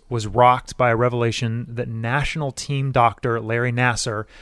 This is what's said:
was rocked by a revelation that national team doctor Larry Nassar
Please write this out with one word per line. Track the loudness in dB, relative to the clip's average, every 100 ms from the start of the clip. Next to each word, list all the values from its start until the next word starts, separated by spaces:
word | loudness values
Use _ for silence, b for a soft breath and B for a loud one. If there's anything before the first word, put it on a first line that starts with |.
| -6
was | -6 0
rocked | 6 6 6 0 0
by | 2
a | 2
revelation | 2 0 0 0 -4 -4 -6
that | -8 -8
national | -6 -4 -2 -2 -4 -6
team | -6 -6 -4 0
doctor | 4 2 2 -2 -2
Larry | -2 -2 0
Nassar | 0 0 0 -4 -6 -8 B